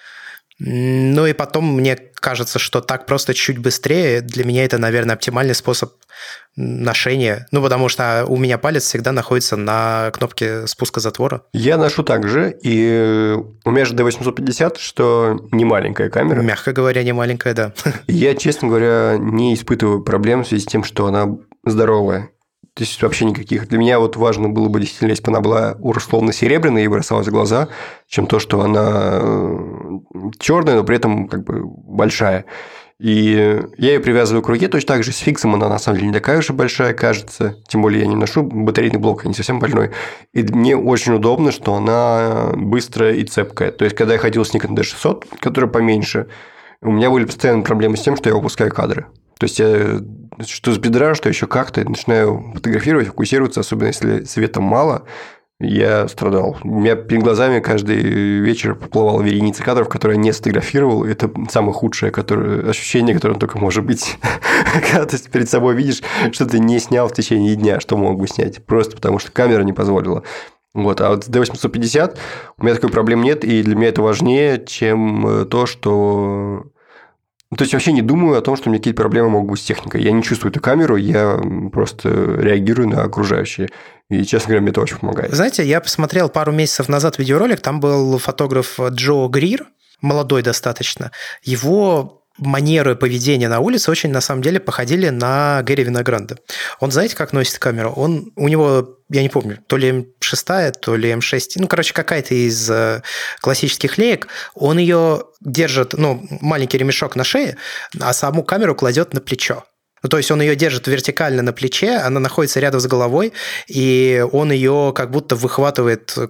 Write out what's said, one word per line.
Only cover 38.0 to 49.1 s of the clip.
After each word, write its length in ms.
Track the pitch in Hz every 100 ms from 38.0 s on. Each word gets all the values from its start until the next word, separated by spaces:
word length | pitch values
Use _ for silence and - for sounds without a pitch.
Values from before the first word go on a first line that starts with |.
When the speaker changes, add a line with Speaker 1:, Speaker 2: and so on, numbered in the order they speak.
Speaker 2:
я 40 | 104
не 80 | 104
ношу 260 | 110 160
батарейный 560 | 143 110 110 110 117 110
блок, 260 | 107 101
я 40 | -
не 60 |
совсем 260 | - 113 127
больной. 300 | 113 107 107 - - - -
И 100 | 123
мне 340 | 107 117 120 135
очень 360 | 120 123 123
удобно, 380 | 110 113 131 151
что 220 | 117 - 101
она 760 | 107 117 120 117 113 113 117 -
быстрая 560 | 101 120 120 - 110
и 100 | 107
цепкая. 460 | 101 - 98 - 101
То 120 | -
есть, 120 | 104 101
когда 180 | 226
я 40 | 226
ходил 260 | 123 110
с 80 | 107
Nikon 200 | 117 -
D 80 | 107
шестьсот, 440 | - - - 196 - -
который 280 | 139 123 123
поменьше, 580 | 117 113 107 104 110 107 - - - - -
у 80 | 110
меня 200 | 107 123
были 140 | 131
постоянно 380 | 110 - 131 117
проблемы 340 | 104 110 107 107
с 60 |
тем, 140 | - 139
что 140 | 113
я 60 | 107
упускаю 360 | 113 - 107
кадры. 340 | - 110 - -